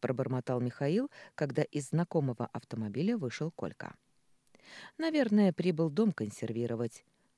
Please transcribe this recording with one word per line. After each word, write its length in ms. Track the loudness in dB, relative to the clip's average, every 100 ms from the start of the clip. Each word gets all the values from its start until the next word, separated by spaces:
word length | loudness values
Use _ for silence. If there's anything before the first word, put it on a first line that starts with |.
пробормотал 600 | -2 0 -2 -2 0 0
Михаил, 500 | 0 0 0 0 -2 -6 -16
когда 280 | -4 -2 0
из 260 | -2 -2 -2
знакомого 580 | 0 0 0 0 -2 -6
автомобиля 640 | -8 -8 -6 -4 -2 -2 -2
вышел 340 | -4 -4 -6
Колька. 460 | -6 -10 -8 -14 -16 _ _ _ _ _ -20 -20 -20 -16 -4
«Наверное, 540 | 0 2 4 6 6
прибыл 360 | 4 2 2 2
дом 240 | 2 2
консервировать. 920 | 2 -4 -4 -4 -2 -2 -2 -4 -6 _ _ _